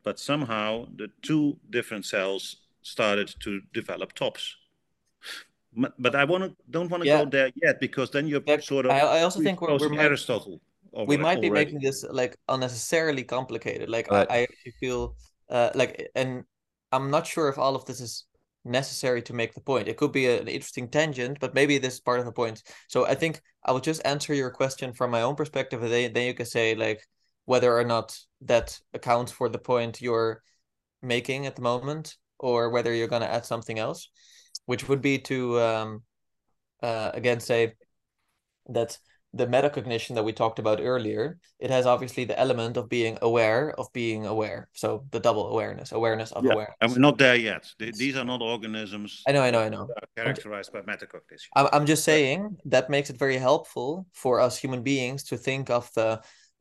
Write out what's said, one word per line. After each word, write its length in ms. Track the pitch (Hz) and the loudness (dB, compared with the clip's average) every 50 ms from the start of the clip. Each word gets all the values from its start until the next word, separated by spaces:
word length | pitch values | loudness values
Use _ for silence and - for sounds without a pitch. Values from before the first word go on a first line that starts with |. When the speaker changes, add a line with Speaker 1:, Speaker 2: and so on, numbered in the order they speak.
| - | -6
Speaker 1:
but 160 | 104 98 - | -6 -6 -6
somehow 680 | - - 143 151 143 117 113 110 107 107 110 113 117 - - | -4 -2 -2 -2 -2 -2 -2 -2 -2 -2 -4 -6 -8 -12 -12
the 140 | 98 107 107 - _ | -12 -12 -12 -14 _
two 360 | - - 156 156 151 147 139 - _ - | -4 0 0 2 2 2 0 -4 _ -6
different 360 | 107 120 110 - 113 104 92 | -4 -4 -4 -4 -6 -10 -6
cells 520 | - - 104 95 98 98 95 - - - - _ _ _ _ | -4 -2 -2 0 0 -2 -4 -6 -10 -14 -16 _ _ _ _
started 520 | - - - - 120 107 101 101 101 - - - | -18 -10 -4 0 0 2 2 0 -2 -4 -8 -12
to 200 | - 110 101 98 92 _ - | -10 -8 -8 -8 -10 _ -10
develop 400 | 117 104 - 92 85 95 - - | -8 -8 -6 -6 -8 -8 -8 -6
tops. 420 | - 143 120 - - - - - - _ _ _ _ _ _ _ _ _ _ _ _ - - - - - _ _ _ _ _ - 113 | -4 -4 -4 -4 -6 -10 -12 -12 -14 _ _ _ _ _ _ _ _ _ _ _ _ -18 -16 -16 -16 -18 _ _ _ _ _ -4 -4
M-, 160 | 127 123 - - | -2 -2 -2 -2
but 160 | 127 123 123 | -2 0 2
I 80 | 139 139 | 2 2
wanna, 260 | 139 175 185 190 190 - _ _ - | 2 2 0 -2 -4 -8 _ _ -8
don't 200 | 123 165 175 175 | -6 -6 -4 -4
wanna 160 | 175 175 175 | -4 0 2
Speaker 2:
Yeah. 180 | 139 147 151 147 | 4 6 4 4
Speaker 1:
go 60 | 139 | 4
there 220 | 139 139 135 131 127 | 2 2 2 2 0
yet, 240 | - - 156 131 131 | 0 2 2 2 2
because 300 | 135 123 - - 131 117 | 0 -4 -2 -2 -4 -2
then 160 | - 143 147 160 | -2 -2 -2 0
you're 140 | 143 143 - | -2 0 2
Speaker 2:
Yeah, 140 | - 147 151 | 2 2 2
Speaker 1:
sort 260 | 151 - 143 139 127 | 2 0 0 0 2
of 60 | 127 | 4
Speaker 2:
I, 80 | 139 135 | 4 6
I 220 | 147 139 127 160 | 6 4 4 4
also 200 | 165 180 185 202 | 4 2 2 2
think 200 | 160 196 185 180 | 0 0 0 0
we're, 80 | 175 165 | 0 2
Speaker 1:
exposing 220 | 151 139 147 151 | 2 2 2 2
Speaker 2:
we 60 | 147 151 | 2 4
might, 60 | 156 | 4
Speaker 1:
Aristotle 560 | 151 143 131 - - 123 104 - 101 87 76 _ _ _ _ _ _ - - 107 107 | 4 4 2 0 -2 -2 -4 -4 -8 -16 -18 _ _ _ _ _ _ -8 -4 0 2
Speaker 2:
we 100 | 147 143 | 2 2
Speaker 1:
alre-, 40 | |
Speaker 2:
might 200 | 151 160 180 185 | 4 2 2 2
be 60 | - 170 | 2 2
Speaker 1:
already. 160 | 104 151 151 | 2 2 2
Speaker 2:
making 160 | 147 - 147 | 0 -2 -4
this, 220 | 135 135 135 - - - | -2 -2 -2 -4 -6 -6
like, 260 | - 131 127 127 - - _ - | -2 -2 -2 -2 -4 -6 _ -4
unnecessarily 760 | 131 131 131 127 120 117 - - - 165 160 160 147 135 123 | -2 -2 -2 -4 -4 -6 -4 0 2 2 2 2 0 -2 -2
complicated. 680 | - - 123 131 131 117 113 - 110 - - 113 110 | -4 -4 -4 -4 -4 -6 -6 -4 -4 -6 -4 -4 -4
Like, 200 | 113 117 113 - | -2 -2 0 2
Speaker 3:
Right. 160 | 104 101 98 - | 4 4 4 4
Speaker 2:
I, 60 | - 120 | 2 2
I 20 | 120 | 0
actually 300 | 123 - - - 123 117 - | 0 -4 -10 -20 -20 -12 -8
feel, 360 | - 127 123 120 120 120 - - - _ _ _ _ - | -6 -4 -4 -4 -4 -6 -8 -14 -20 _ _ _ _ -2
uh, 200 | 120 123 120 117 - | 2 2 2 2 4
like, 340 | 131 127 123 - - - - - | 2 0 0 -2 -6 -12 -6 -4
and 280 | - 131 131 127 127 - _ _ _ _ _ _ _ _ _ | -2 -2 -2 -4 -8 -10 _ _ _ _ _ _ _ _ _
I'm 200 | - 131 139 139 | -2 -2 0 2
not 160 | 143 156 165 - | 0 0 0 0
sure 200 | - - 160 139 | -2 0 0 0
if 80 | 131 131 | 0 0
all 180 | 127 135 135 | 0 0 0
of 100 | 131 - | -2 -4
this 140 | - 127 117 | -8 -10 -10
is 240 | 127 113 - - - _ _ _ _ _ _ _ - 120 | -10 -10 -12 -12 -16 _ _ _ _ _ _ _ -6 -2
necessary 540 | 120 127 139 - - - - 131 123 117 113 | -2 -2 -2 -2 -4 -4 0 0 0 0 -2
to 100 | - 113 | -4 -4
make 200 | 120 117 113 - | -4 -4 -4 -4
the 80 | - | -6
point. 260 | - - 135 120 104 101 | -2 0 0 0 0 -2
It 100 | 110 - | -2 0
could 140 | 147 143 | 0 0
be 160 | 123 139 131 127 | 2 2 2 4
an 200 | 120 110 - - | 2 2 0 -2
interesting 420 | - - - - - - 123 117 | -6 -6 -8 -10 -10 -10 -8 -4
tangent, 500 | - 147 156 160 143 127 123 123 139 - | 0 0 0 0 0 -4 -4 -6 -4 -4
but 140 | - 127 - | -4 0 2
maybe 240 | 127 143 147 143 139 | 4 4 4 4 2
this 180 | 123 127 123 | 0 -2 -4
is 40 | - | -4
part 200 | - - 123 123 | -2 0 0 0
of 60 | 123 | 0
the 60 | 120 | -4
point. 320 | 110 - 123 113 110 107 - - - - - - | -4 -4 -4 -4 -4 -8 -16 -20 -20 -20 -10 -2
So 180 | - 127 127 | 0 2 4
I 80 | - 131 | 4 2
think 280 | - 165 165 156 - _ _ _ _ - | 2 0 -2 -2 -4 _ _ _ _ -2
I 60 | - 127 | -2 -2
will 60 | 131 | 0
just 200 | 131 160 160 160 - | 0 -2 -2 -2 0
answer 280 | - 143 147 - - 151 | -2 -2 -2 -2 -2 -2
your 160 | 143 131 127 | 0 -2 -2
question 440 | 127 - 135 135 - - - 127 120 | -2 -2 -2 -2 -2 -4 -8 -8 -4
from 180 | - 127 120 | -2 -2 0
my 100 | 120 117 | 2 2
own 140 | 113 123 147 | 2 0 0
perspective, 480 | 143 156 147 - 135 131 - - 117 113 | -2 -4 -4 -2 -4 -4 -4 -4 -4 -2
and 80 | 117 | 0
then, 220 | 117 120 123 120 110 | 2 2 2 2 0
then 120 | 120 123 | 0 -2
you 80 | 123 123 | -2 -2
can 120 | 120 120 117 | -4 -6 -4
say, 260 | - 123 113 113 113 | 0 2 2 2 2
like, 280 | 107 110 110 110 - - _ _ _ _ _ _ _ _ | 2 0 -2 -2 -4 -8 _ _ _ _ _ _ _ _
whether 340 | - 127 123 123 123 120 117 | 2 4 6 6 6 6 4
or 60 | 120 | 4
not 340 | 120 117 113 110 - - - - _ _ _ | 2 0 0 -2 -4 -10 -18 -20 _ _ _
that 380 | - 123 127 117 117 - - - _ _ - | -2 2 2 2 2 0 -8 -14 _ _ -14
accounts 380 | 127 - 131 120 120 123 117 | -6 0 2 2 2 2 -2
for 180 | - - 131 120 | -4 -2 -2 -2
the 100 | 107 120 | -2 -4
point 420 | - - 127 120 117 117 113 - | -4 -2 0 0 0 -2 -6 -6
you're 400 | 123 123 117 113 113 113 110 - _ _ _ _ _ _ _ _ _ _ _ _ - | -4 -2 0 0 0 0 -2 -4 _ _ _ _ _ _ _ _ _ _ _ _ -4
making 420 | 127 120 123 123 - 135 135 143 | -2 -2 -2 0 -2 -4 -4 -4
at 100 | 135 - - | -6 -6 -4
the 40 | |
moment, 540 | 123 120 120 123 123 139 151 156 151 - - - _ _ _ - | -2 0 0 0 -2 -6 -8 -8 -10 -14 -16 -20 _ _ _ -6
or 300 | - 127 120 117 117 117 | -2 0 2 2 2 2
whether 220 | 117 120 113 120 117 | 2 0 0 2 0
you're 140 | 117 113 113 | 0 0 0
gonna 160 | 120 117 113 | 0 0 0
add 200 | 92 76 120 117 | 0 -2 -4 -4
something 320 | - 120 113 113 - 113 110 | -4 -6 -6 -6 -6 -6 -6
else, 320 | 110 127 160 180 - - _ _ _ _ - - - _ - - _ | -4 -6 -6 -8 -12 -18 _ _ _ _ -20 -20 -20 _ -20 -12 _
which 220 | - 123 123 - 123 | -4 -4 -2 0 0
would 120 | 139 135 | 0 2
be 180 | 120 139 139 131 | 2 2 0 0
to, 400 | 131 - 135 131 127 123 120 120 | -2 -2 -4 -2 0 0 2 2
um, 420 | 117 113 113 110 110 110 110 107 113 _ _ _ _ _ _ _ _ _ _ _ _ _ _ _ | 2 2 2 0 -2 -6 -8 -12 -16 _ _ _ _ _ _ _ _ _ _ _ _ _ _ _
uh, 300 | - 120 117 113 107 95 - | -4 -4 -2 -2 -4 -4 -4
again, 260 | 117 117 123 120 117 | -2 0 0 0 0
say 340 | 113 - 127 117 117 110 - _ _ _ _ _ _ _ _ _ _ _ _ _ _ _ _ _ _ - | 0 0 2 2 2 0 -2 _ _ _ _ _ _ _ _ _ _ _ _ _ _ _ _ _ _ -6
that 280 | 123 120 117 - - - _ _ _ _ _ _ - | -2 -2 -2 -2 -6 -12 _ _ _ _ _ _ -6
the 120 | - 123 | -4 -2
metacognition 680 | 120 120 131 139 147 143 143 113 120 117 113 113 - 127 | 2 2 4 2 2 0 -2 -6 -4 -4 -4 -4 -4 -2
that 80 | 117 107 | -2 0
we 80 | 110 | 0
talked 280 | 110 - 117 110 104 - | 0 0 0 0 0 0
about 200 | 107 110 107 104 | 0 0 0 2
earlier, 560 | - 123 127 123 113 107 107 107 113 147 180 - _ _ _ - | 2 0 0 0 -2 -2 -2 -2 -2 -4 -6 -10 _ _ _ -8
it 100 | - 123 | -4 0
has 160 | 131 131 127 | 2 4 4
obviously 380 | 123 123 120 131 123 - - 127 | 4 4 4 2 -4 -6 -4 -4
the 160 | 110 101 - | -2 0 2
element 380 | 120 135 127 120 113 117 123 127 | 2 2 2 0 -2 -2 -2 -4
of 100 | 117 107 | -4 -2
being 300 | 131 120 113 113 110 - | 0 0 0 0 0 0
aware 520 | - 117 117 120 113 107 110 120 147 156 - - | 2 2 4 4 4 4 4 2 2 0 -4 -6
of 140 | 127 - | -8 -8
being 340 | - 127 117 113 110 107 107 | -6 -4 -2 -2 -2 -4 -4
aware. 440 | 101 107 110 107 104 95 90 90 - _ | -4 -2 -2 -2 -4 -4 -8 -12 -14 _
So 320 | - - 107 110 107 139 139 | -4 -2 -2 -2 -4 -6 -6
the 80 | - 117 | -4 0
double 300 | 104 120 107 104 95 101 | 2 2 2 2 0 -2
awareness, 420 | 110 110 104 104 101 95 - - | -2 -2 -2 -4 -6 -10 -10 -6
awareness 400 | - 113 113 113 110 110 110 113 | -2 0 0 2 2 0 -2 -6
of 140 | - - 127 | -4 0 2
Speaker 1:
Yeah, 80 | 131 - | 4 4
Speaker 2:
awareness. 220 | 107 107 104 - - | 2 0 -4 -2 0
Speaker 1:
and 120 | 110 117 123 | 0 2 6
we're 60 | 123 | 6
not 180 | 135 147 143 113 | 6 6 8 8
there 180 | 135 127 123 | 6 6 6
yet. 280 | 120 117 110 95 - - - - - | 6 4 0 -2 -6 -8 -14 -14 -12
Th-, 120 | 107 113 | -10 -10
Speaker 2:
Yes. 60 | 117 107 | -6 -4
Speaker 1:
these 180 | 123 139 131 | -4 -4 -4
are 80 | 135 123 | -4 -4
not 180 | 123 127 120 | -4 -4 -4
organisms 840 | 117 113 120 117 101 110 107 110 110 95 101 104 104 101 - - - 139 | -4 -4 -4 -4 -6 -8 -8 -8 -8 -8 -10 -10 -12 -12 -12 -4 0 2
Speaker 2:
I 60 | 139 | 4
know, 80 | 143 131 | 4 4
I 80 | 127 | 4
know, 80 | 120 117 | 4 4
I 80 | 110 110 | 2 0
know. 180 | 107 98 101 131 | -2 -6 -8 -10
Speaker 1:
that 100 | - - - | -12 -12 -14
are 40 | - _ - 117 113 | -12 _ -4 -4 -4
Speaker 2:
I'm 60 | 110 | -4
ju- 60 | - | -4
Speaker 1:
characterized 300 | - 104 104 101 98 - | -6 -10 -10 -10 -10 -10
by 100 | - 107 | -12 -10
metacognition. 680 | 98 98 104 - 101 - - 90 - _ - - - - - | -8 -8 -8 -8 -10 -14 -16 -18 -18 _ -20 -20 -10 -2 2
Speaker 2:
I'm, 120 | 135 139 - - | 4 4 4 4
I'm 120 | 147 147 | 4 4
just 200 | 143 156 147 - | 4 2 4 4
Speaker 1:
But 60 | - 156 | 4 4
Speaker 2:
saying 440 | 156 147 131 143 175 202 214 208 - - | 4 4 2 0 -2 -4 -8 -10 -12 -4
that 240 | 143 127 127 - - | 2 2 2 2 2
makes 200 | 143 143 147 - | 0 -2 -2 -2
it 80 | 139 117 | -4 -2
very 180 | 143 135 131 127 | 0 0 0 2
helpful 720 | 131 127 143 165 160 - - - 120 131 156 185 190 - _ | 4 4 4 4 2 -2 -8 -6 -6 -4 -6 -6 -8 -14 _
for 260 | - - 131 123 110 | -4 0 2 4 4
us 180 | 123 127 120 - | 4 4 2 0
human 260 | - 135 127 123 117 | -6 -6 -4 -4 -2
beings 400 | 135 139 135 127 123 135 139 - | 0 0 0 0 -2 -4 -8 -8
to 120 | - - 117 | -8 -8 -6
think 320 | - - 135 135 135 - | -2 -2 -2 -2 -2 0
of 220 | 120 120 117 - - | -2 -2 -2 -2 -2
the, 260 | - 113 110 110 110 - - - _ _ _ _ - | 0 2 2 0 -2 -6 -12 -20 _ _ _ _ -10